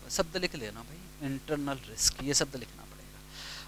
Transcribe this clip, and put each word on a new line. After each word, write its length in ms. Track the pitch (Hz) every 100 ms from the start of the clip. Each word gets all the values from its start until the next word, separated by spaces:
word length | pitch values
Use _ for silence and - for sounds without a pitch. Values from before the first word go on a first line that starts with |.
| -
शब्द 260 | - 170 185
लिख 180 | 180
लेना 260 | 160 107 104
भाई, 460 | 123 160 190 - 139
internal 480 | 135 - 147 143
risk, 400 | 135 123 110 - -
ये 120 | 131
शब्द 220 | 139 143 131
लिखना 260 | 110 -
पड़ेगा। 360 | - - - - - - - -